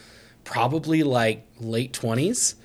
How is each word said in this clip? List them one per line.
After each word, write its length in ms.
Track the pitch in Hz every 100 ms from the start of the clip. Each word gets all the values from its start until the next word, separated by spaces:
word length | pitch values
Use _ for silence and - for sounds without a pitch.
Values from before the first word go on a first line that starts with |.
| - - - -
probably, 580 | - 120 120 156 151 160
like, 440 | 147 123 113 110 - -
late 320 | 113 113 135
twenties. 600 | - 117 117 170 247 - -